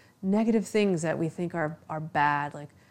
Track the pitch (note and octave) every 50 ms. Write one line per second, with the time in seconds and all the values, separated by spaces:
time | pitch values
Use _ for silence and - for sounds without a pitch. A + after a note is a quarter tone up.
0 | - _ _ _ - F#3+ G3+ G#3+ A3+ A#3 A3+ A3+ F#3+ - - G#3+ G#3 G3+ F#3 D#3
1 | E3+ D#3+ D3 C#3 E3 D#3 - - F3 E3+ - E3+ D#3 D3+ D#3+ - - - D#3+ D#3
2 | D#3 D#3+ - D3+ D3 D3 D3 C#3+ D3 D3 - D3 D3 - - - _ _